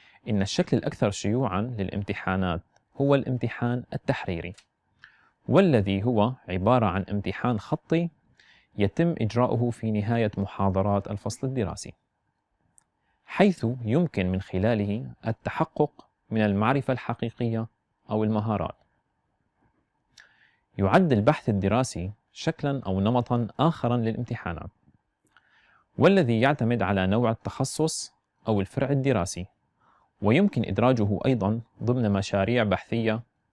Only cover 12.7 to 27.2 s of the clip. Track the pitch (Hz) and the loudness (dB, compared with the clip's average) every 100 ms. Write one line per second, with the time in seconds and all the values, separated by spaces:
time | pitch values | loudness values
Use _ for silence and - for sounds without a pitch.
12.7 | _ _ _ _ _ - - 202 170 113 | _ _ _ _ _ -8 2 2 2 -2
13.7 | 127 110 143 170 - 92 95 - 92 107 | -4 0 2 2 0 0 -2 -4 0 0
14.7 | 110 101 107 131 - 113 - - - 226 | 2 0 -4 -8 -8 -6 -6 -6 -4 -4
15.7 | - 151 - _ _ _ 113 107 98 113 | 0 -2 -4 _ _ _ 0 2 2 2
16.7 | 139 135 123 - 120 117 - 117 113 113 | 2 0 -4 -4 -6 -6 -4 -4 -4 -6
17.7 | _ _ _ - 110 107 107 110 101 80 | _ _ _ -4 -2 0 0 -2 -2 -4
18.7 | - _ _ _ _ _ _ _ _ _ | -10 _ _ _ _ _ _ _ _ _
19.7 | _ _ _ _ - - _ _ _ _ | _ _ _ _ -20 -20 _ _ _ _
20.7 | - 98 143 180 113 113 156 - 101 95 | -2 2 4 4 4 4 2 0 0 2
21.7 | 113 131 - 92 - _ - - - 143 | 2 0 -4 -8 -10 _ -6 -6 -4 -4
22.7 | 139 98 95 101 123 120 120 110 - 151 | -4 -4 0 2 0 0 -2 -2 0 0
23.7 | - 120 120 113 113 117 120 90 80 80 | 2 0 0 0 -4 -6 -6 -6 -8 -12
24.7 | - _ _ _ _ _ _ _ _ _ | -18 _ _ _ _ _ _ _ _ _
25.7 | _ _ - 160 196 127 113 131 147 113 | _ _ 2 4 6 4 2 2 2 0
26.7 | 120 95 101 92 107 | 0 0 2 2 2